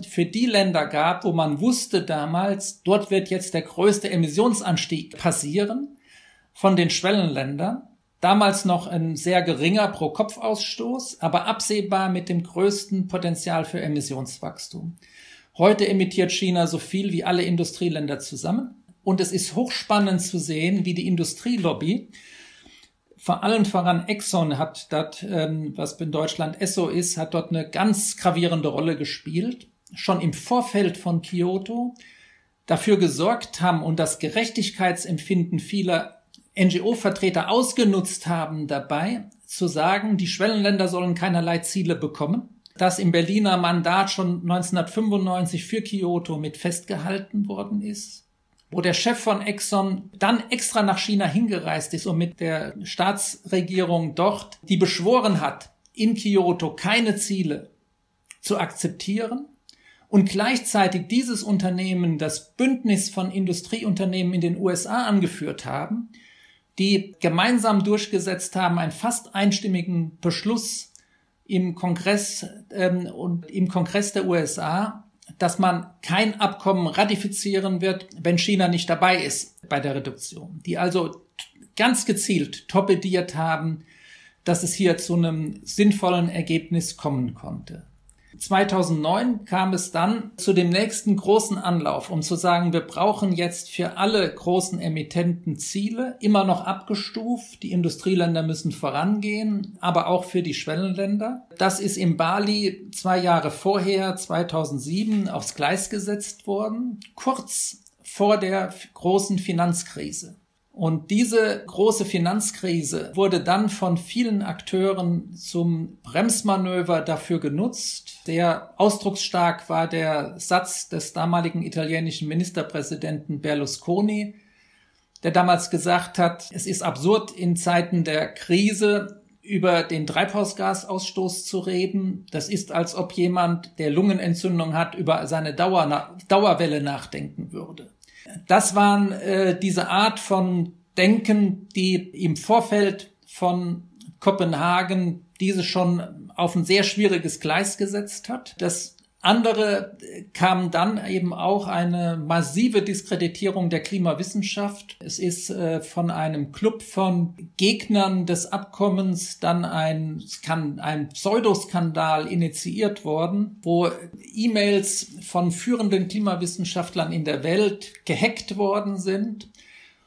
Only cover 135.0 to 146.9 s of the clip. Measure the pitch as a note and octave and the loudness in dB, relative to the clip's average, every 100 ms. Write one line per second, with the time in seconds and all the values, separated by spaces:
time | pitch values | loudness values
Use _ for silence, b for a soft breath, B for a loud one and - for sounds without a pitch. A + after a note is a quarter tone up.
135 | D#3 D#3+ C#3+ D#3+ D#3 D3 F3+ F#3 D3 D3 | 0 0 0 -2 -2 0 2 4 2 0
136 | - - - G3 G#3 E3+ E3 D3 C#3+ C#3 | -4 -8 2 6 6 4 2 0 -2 -6
137 | - C#3+ D3 C#3+ - - - E3 - _ | -8 -10 -10 -10 -12 -12 -14 -16 -20 _
138 | B B B E3+ - F#3+ G#3 G3 G3+ G3+ | B B B -6 4 4 6 6 6 6
139 | G3+ F#3+ F#3+ F#3+ F#3+ F3+ F#3+ F#3 - F3+ | 4 0 0 2 4 2 0 0 2 2
140 | G#3+ G#3+ - F#3+ F#3 F3+ E3+ - _ - | 2 0 0 2 2 0 -2 -6 _ 2
141 | F#3 A3+ A3 G#3+ G3+ F#3+ - F#3+ F#3 F#3 | 4 4 4 4 4 0 -4 0 2 2
142 | - - E3+ D3+ - A3+ A3+ G#3 G3+ G3 | -2 -2 -2 0 4 4 4 2 2 0
143 | - _ - - F3+ F3+ F3 F3 - - | -10 _ -18 -4 0 0 -2 -6 -8 -20
144 | - - - G3 E3+ D3 F3 F3+ F#3 F#3 | -20 -2 2 4 2 2 2 2 2 0
145 | F3 F3 - - F#3+ F#3+ E3+ F#3 F3+ F3 | 0 -4 -10 -4 0 0 0 2 2 0
146 | - - - - F3 F3 E3+ G3 G3 | -4 -14 -10 -2 0 0 2 4 2